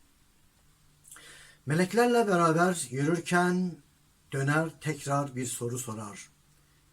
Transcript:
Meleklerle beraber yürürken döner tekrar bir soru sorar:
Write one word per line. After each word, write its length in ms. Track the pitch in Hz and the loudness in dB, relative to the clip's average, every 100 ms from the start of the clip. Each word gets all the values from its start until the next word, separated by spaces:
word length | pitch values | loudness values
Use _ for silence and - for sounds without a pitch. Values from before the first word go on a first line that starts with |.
| _ _ _ _ _ _ _ _ _ _ - - - - - - - | _ _ _ _ _ _ _ _ _ _ -20 -20 -20 -20 -20 -16 -4
Meleklerle 600 | 156 185 214 240 240 208 | 0 2 2 4 4 4
beraber 640 | 175 165 160 180 175 - | 4 4 4 2 0 -4
yürürken 880 | 127 143 170 - 180 180 180 180 156 _ _ _ _ _ | -2 0 0 0 2 2 2 -2 -6 _ _ _ _ _
döner 480 | 135 139 151 165 - | -2 0 0 0 -4
tekrar 560 | 151 147 139 139 139 123 | -8 -6 -2 -2 -2 -6
bir 100 | 123 | -8
soru 320 | - 120 123 | -6 -6 -6
sorar: 500 | 117 107 104 95 - _ _ _ _ _ _ | -8 -10 -12 -16 -20 _ _ _ _ _ _